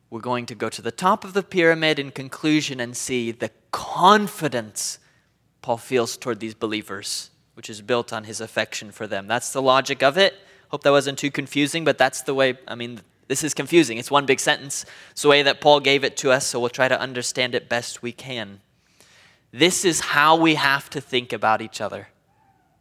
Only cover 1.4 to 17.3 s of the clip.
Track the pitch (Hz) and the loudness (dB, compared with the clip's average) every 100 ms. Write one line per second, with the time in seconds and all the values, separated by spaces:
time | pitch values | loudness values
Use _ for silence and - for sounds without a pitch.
1.4 | 185 185 165 165 156 151 139 131 135 - | -2 2 4 4 2 0 -4 -10 -14 -4
2.4 | 156 151 143 127 120 127 - 127 113 110 | 0 0 0 -4 -6 -6 -4 -2 -2 -4
3.4 | 110 - _ - - - 175 208 208 - | -8 -8 _ -10 -8 2 6 6 2 -4
4.4 | 151 123 107 - - - _ _ _ _ | -4 -4 -6 -8 -8 -10 _ _ _ _
5.4 | _ _ - 117 - 127 117 - 131 110 | _ _ -6 -6 0 0 0 -4 -6 -6
6.4 | 110 107 110 107 104 98 104 - - _ | -8 -6 -4 -4 -6 -10 -8 -10 -10 _
7.4 | _ - - 107 104 123 117 117 107 107 | _ -20 -16 -14 -2 -2 -2 -8 -10 -12
8.4 | 110 - 107 - 107 - 107 101 98 120 | -6 -4 -4 -6 -12 -12 -6 -6 -2 -4
9.4 | - 139 131 131 131 139 135 151 196 - | -2 0 4 4 2 2 2 4 2 0
10.4 | - _ _ 143 147 143 135 135 143 143 | -14 _ _ -2 4 4 2 -2 -4 -4
11.4 | 139 143 143 165 156 135 131 - - 135 | -4 0 0 0 0 2 2 0 -4 0
12.4 | 135 127 - 113 120 117 - _ - 135 | 0 0 -10 -12 -12 -12 -18 _ -6 -4
13.4 | 156 - 143 170 135 113 120 143 139 135 | -4 -4 4 4 6 0 0 0 2 2
14.4 | - 151 139 - - - - - 147 143 | 2 -2 -4 -10 -12 -18 -18 0 4 6
15.4 | 139 135 147 147 135 139 131 - 143 131 | 4 4 6 6 6 2 0 -2 2 2
16.4 | 135 127 120 - 131 127 127 123 120 | 2 -4 -4 0 2 2 -2 -6 -6